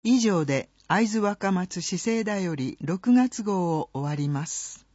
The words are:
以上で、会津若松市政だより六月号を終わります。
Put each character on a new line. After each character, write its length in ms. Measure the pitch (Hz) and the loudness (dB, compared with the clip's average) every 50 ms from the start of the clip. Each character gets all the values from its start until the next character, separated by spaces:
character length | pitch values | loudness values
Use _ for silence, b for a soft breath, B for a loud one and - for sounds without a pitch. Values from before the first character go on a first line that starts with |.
以 180 | - 220 254 254 | 4 4 4 4
上 240 | 226 214 190 165 151 | 4 4 2 2 2
で、 260 | 143 139 135 - _ _ _ _ - | 2 0 -2 -2 _ _ _ _ 0
会 180 | 156 202 226 | 2 2 2
津 120 | 214 214 220 | 2 2 0
若 340 | 208 208 208 _ - 196 | 0 0 -2 _ -2 0
松 300 | 190 180 185 185 - 180 | 0 0 -2 -4 -8 -8
市 140 | 165 - 190 | -6 -6 -6
政 280 | 175 - 226 226 226 214 | -4 -2 -2 -2 0 -2
だ 160 | 214 208 196 | -2 -2 -2
よ 140 | 185 170 160 | -2 -4 -2
り 240 | 143 127 131 - _ | -4 -4 -6 -6 _
六 320 | - 143 180 185 - 240 | -6 -4 -4 -2 2 4
月 300 | 247 254 254 254 - - | 6 6 4 2 -2 -6
号 360 | 208 208 202 185 180 170 160 156 | -4 -2 0 0 0 0 0 -2
を 120 | - _ | -4 _
終 100 | - 135 | -6 -4
わ 120 | 143 147 151 | -4 -2 -2
り 140 | 147 143 143 | -2 -2 -2
ま 180 | 143 139 160 | -2 -2 -4
す。 380 | - - - - - - - _ _ | -6 -8 -10 -10 -12 -16 -20 _ _